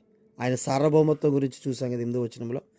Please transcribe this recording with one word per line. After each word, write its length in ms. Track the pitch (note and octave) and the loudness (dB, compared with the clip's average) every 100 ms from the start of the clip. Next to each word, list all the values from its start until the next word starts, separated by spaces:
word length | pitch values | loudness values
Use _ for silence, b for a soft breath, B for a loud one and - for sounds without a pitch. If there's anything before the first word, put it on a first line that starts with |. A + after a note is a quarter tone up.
| _ _ _ - | _ _ _ -6
ఆయన 160 | B2 B2 | -2 -2
సార్వభౌమత్వం 800 | C3+ C3+ D#3 D#3 D#3 D3 D3+ C#3 | 0 2 4 6 4 2 2 2
గురించి 340 | C3+ - C#3 | -2 -4 -8
చూసాం 200 | B2 B2 | -6 -4
కదా 80 | B2 | -4
ఎనిమిదో 240 | A#2+ B2 | -2 -2
వచనంలో, 400 | A#2 B2 A#2 C3+ - | -4 -6 -8 -8 -10